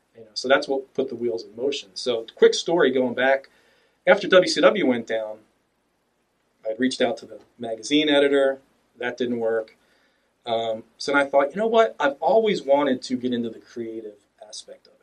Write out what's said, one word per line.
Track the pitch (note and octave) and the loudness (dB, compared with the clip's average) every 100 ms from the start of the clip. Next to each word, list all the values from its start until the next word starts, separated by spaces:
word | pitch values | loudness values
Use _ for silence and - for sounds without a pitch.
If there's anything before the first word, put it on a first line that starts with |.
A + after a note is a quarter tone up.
| _ - | _ -20
you | |
know, | - | -16
so | - B2 | -6 0
that's | C#3 C#3+ | 2 2
what | C3+ - | -4 -4
put | - C3 | -6 -6
the | A#2 | -4
wheels | A#2+ A#2 | -4 -4
in | G2+ | -8
motion. | A2 C3+ C#3+ - | -6 -4 -4 -10
So, | - B2 A2+ A2+ | -8 -4 -4 -4
quick | - A3+ | 4 4
story | A3 - F3 C3+ | 4 0 2 2
going | B2+ B2+ | 2 -2
back, | A#2 C3 C3+ - _ _ _ _ _ - | 0 2 0 -2 _ _ _ _ _ 2
after | G3 F3+ | 2 6
W | F3+ F3 | 4 4
C | D3+ | 4
W | A3 G#3+ C3 | 4 4 0
went | A#2 A2+ | -2 -2
down, | A2 G#2+ G#2+ _ _ _ _ _ _ _ _ _ _ _ _ A2 | -6 -6 -12 _ _ _ _ _ _ _ _ _ _ _ _ -10
I'd | A2 | -4
reached | C3 - | -2 0
out | A#2+ A2 | -2 -2
to | - | -12
the | - _ - | -20 _ -12
magazine | A#2 A2 G#2+ D3 D3+ | -10 -8 -2 0 2
editor. | C#3+ C#3 C#3 C3+ C3+ _ _ _ - | 2 4 2 2 -2 _ _ _ -10
That | B2 B2+ | -8 -4
didn't | A#2+ A#2+ | -4 -2
work. | A2+ A2+ A2 _ _ _ _ _ _ _ A#2+ | -2 -2 -4 _ _ _ _ _ _ _ -6
Um, | A#2 A2+ A2 - - | -4 -4 -6 -10 -12
so | - | -2
then | C#3+ | 0
I | |
thought, | C#3 C#3 C#3 | 2 0 0
"You | G3 | -2
know | A3+ | 0
what? | A3+ A3 - | 2 2 2
I've | C#4 C#4 | -4 0
always | F3+ A3+ A3 F3 | 2 2 2 0
wanted | C3+ C#3 D3 B2+ | 2 2 2 -2
to | - B2 | -4 -4
get | B2+ | -4
into | A#2+ A#2 | -4 -6
the | G#2+ | -10
creative | - A#2+ A2+ A2+ G#2+ G#2 _ _ - | -16 -12 -10 -10 -14 -18 _ _ -20
aspect | - - - _ | -20 -18 -20 _
of | _ | _